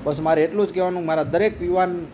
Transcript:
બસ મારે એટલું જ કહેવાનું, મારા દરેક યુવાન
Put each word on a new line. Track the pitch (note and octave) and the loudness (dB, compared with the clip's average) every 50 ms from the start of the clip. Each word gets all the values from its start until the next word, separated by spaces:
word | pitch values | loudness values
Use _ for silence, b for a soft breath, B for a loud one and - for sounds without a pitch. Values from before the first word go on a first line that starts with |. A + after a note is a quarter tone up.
| - | -2
બસ | C#3+ D3 C#3 | -4 -4 -2
મારે | D#3 D#3 E3 D#3 D#3 | 2 2 4 4 2
એટલું | E3 G3 G3+ G#3 F3 | 2 2 0 0 0
જ | E3 | 0
કહેવાનું, | F3+ F#3 F3+ F3+ F3+ E3+ | -2 -2 -2 -2 -4 -2
મારા | D#3+ D#3+ D#3+ D3+ | -2 0 0 0
દરેક | - - A3+ G#3 G#3+ G#3+ - | 0 0 2 2 2 0 -2
યુવાન | F3 F3 F3 F#3 F#3 F3+ F3+ F3 E3 D3 | -4 0 2 2 2 2 0 -6 -8 -10